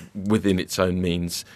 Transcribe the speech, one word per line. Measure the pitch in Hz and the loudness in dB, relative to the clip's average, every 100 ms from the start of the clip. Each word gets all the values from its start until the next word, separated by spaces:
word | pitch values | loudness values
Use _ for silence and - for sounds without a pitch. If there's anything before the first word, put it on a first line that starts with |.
| - 104 | -14 -8
within | 98 107 98 92 | 0 2 4 2
its | - - | 0 0
own | 92 90 | 0 2
means. | 90 87 87 - - | 0 -2 -4 -6 -12